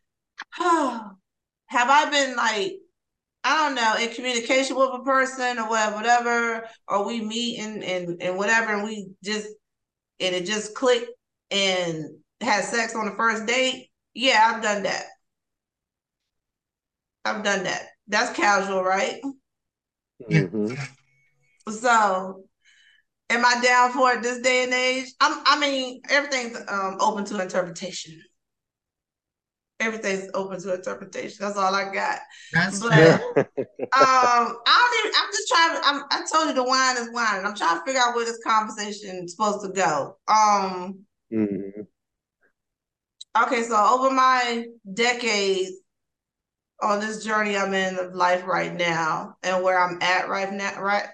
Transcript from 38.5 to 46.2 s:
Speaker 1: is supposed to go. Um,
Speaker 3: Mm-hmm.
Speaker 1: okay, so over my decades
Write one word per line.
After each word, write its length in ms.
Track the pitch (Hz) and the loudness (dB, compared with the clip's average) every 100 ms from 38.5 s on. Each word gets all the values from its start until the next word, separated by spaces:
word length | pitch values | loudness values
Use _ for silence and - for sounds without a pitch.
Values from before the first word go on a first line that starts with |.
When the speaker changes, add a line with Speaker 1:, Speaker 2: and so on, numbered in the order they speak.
| 220 214 214 208 208 202 185 | 0 0 -6 -8 -8 -10 -10
Speaker 1:
is 80 | 175 | -10
supposed 320 | - 208 190 | -2 -2 -2
to 80 | 190 | -4
go. 440 | 190 170 147 127 - - | 0 0 0 -4 -6 2
Um, 760 | 220 214 202 190 180 185 190 _ _ - | 4 6 4 0 -6 -8 -12 _ _ -6
Speaker 3:
Mm-hmm. 500 | 110 107 185 98 104 104 _ _ _ _ _ _ _ _ _ _ _ _ - - 220 | -2 -2 -2 -8 -12 -16 _ _ _ _ _ _ _ _ _ _ _ _ -20 -4 0
Speaker 1:
okay, 180 | 247 240 | 2 0
so 140 | 233 214 | 0 2
over 340 | 208 254 269 | 4 4 4
my 540 | 269 262 254 240 233 233 - 196 | 4 4 4 0 -2 -6 -14 -8
decades 800 | 196 240 240 233 202 196 185 185 - _ _ _ _ | 0 0 0 0 0 2 0 -2 -8 _ _ _ _